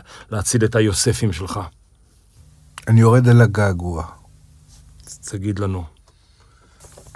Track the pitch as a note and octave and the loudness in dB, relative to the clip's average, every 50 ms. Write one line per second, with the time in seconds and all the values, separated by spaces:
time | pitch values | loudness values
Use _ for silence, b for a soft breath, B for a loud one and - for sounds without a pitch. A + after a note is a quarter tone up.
0 | - B B B B B A2 G#2 G2 - - A#2+ A2 G#2+ - A2 A2 G#2 F#2 - | -12 B B B B B -8 -6 -4 -2 0 0 0 0 2 2 0 0 0 -2
1 | - A#2+ - - A#2 G#2 F2 E2 F#2 F2+ - G#2 F2 - _ _ _ _ _ _ | -2 -2 -2 -2 -2 -4 -4 -6 -8 -10 -10 -10 -12 -14 _ _ _ _ _ _
2 | _ _ _ _ _ _ _ _ - _ - _ _ _ - - - - A2+ A2+ | _ _ _ _ _ _ _ _ -20 _ -20 _ _ _ -20 -10 -2 2 4 6
3 | A2+ A2+ A#2+ B2+ B2 A#2+ A#2+ A#2+ A#2 G2+ - G#2+ G2+ G2 F#2 F2 F2 F2 E2 D#2+ | 6 6 6 4 6 6 6 6 6 4 2 0 -2 -2 -2 -4 -6 -8 -8 -8
4 | D#2 - - - _ _ _ _ _ _ _ _ _ _ - - - - - - | -10 -12 -16 -20 _ _ _ _ _ _ _ _ _ _ -20 -20 -20 -20 -20 -20
5 | - - - - - - - G2 F#2+ G#2 G2 G2 G2+ F#2 F#2+ F2+ E2 D2+ _ _ | -20 -20 -20 -20 -18 -14 -12 -8 -6 -6 -6 -6 -6 -6 -6 -8 -10 -12 _ _
6 | _ _ b b b b b b b b b b b b b b b b - - | _ _ b b b b b b b b b b b b b b b b -20 -20
7 | - - - | -20 -20 -20